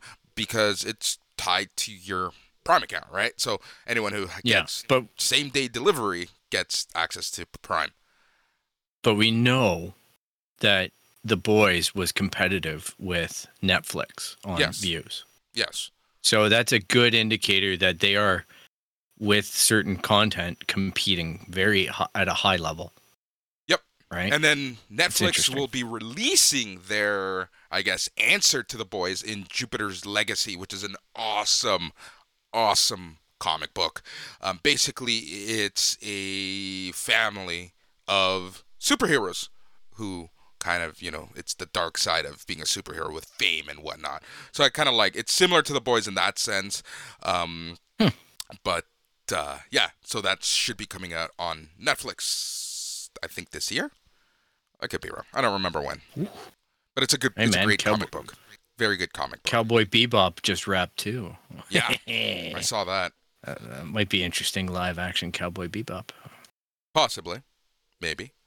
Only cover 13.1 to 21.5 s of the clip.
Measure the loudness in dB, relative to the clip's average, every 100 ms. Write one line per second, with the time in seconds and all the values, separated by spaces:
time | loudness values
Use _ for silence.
13.1 | -2 -4 -8 -14 -4 2 2 0 -6 -8
14.1 | -8 -12 -12 -6 -2 -2 -2 -4 -4 -6
15.1 | -14 -14 _ _ -4 -4 -4 -10 _ _
16.1 | _ 2 6 6 6 4 2 4 4 6
17.1 | 6 2 2 2 2 2 2 2 4 2
18.1 | 4 4 2 -2 -18 -20 _ _ _ _
19.1 | -4 4 4 4 2 4 4 2 -2 2
20.1 | 4 4 0 -4 -6 -4 -2 -2 -2 0
21.1 | 0 -2 -6 -8